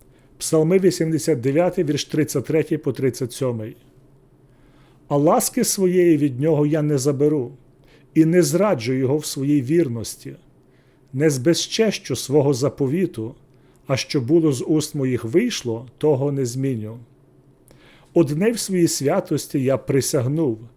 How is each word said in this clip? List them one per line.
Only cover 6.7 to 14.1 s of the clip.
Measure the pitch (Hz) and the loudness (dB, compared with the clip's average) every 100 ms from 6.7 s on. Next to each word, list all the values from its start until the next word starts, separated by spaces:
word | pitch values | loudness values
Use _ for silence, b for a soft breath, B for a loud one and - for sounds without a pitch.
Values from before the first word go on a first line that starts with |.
| 160 | 0
не | 151 143 | 0 0
заберу, | 143 131 147 151 117 - _ _ b b b | 0 2 2 0 -4 -12 _ _ b b b
і | 156 160 | 2 4
не | 180 | 4
зраджу | 151 175 208 151 110 | 4 2 2 0 -2
його | 131 127 151 | 0 0 0
в | 147 | -4
своїй | 139 139 147 | -4 0 0
вірності. | 123 170 143 117 104 - 135 139 _ _ _ b b b b | 2 0 0 -4 -10 -12 -16 -18 _ _ _ b b b b
Не | 131 156 | 0 2
збезчещу | 131 151 165 - - 220 - - 127 | 2 2 0 0 0 0 -2 -6 -8
свого | - 147 139 | 0 2 2
заповіту, | 123 135 - 135 170 180 - 113 - _ _ b b - | 2 -2 -2 -2 0 -2 -4 -10 -12 _ _ b b -4
а | 135 | -4
що | - | -2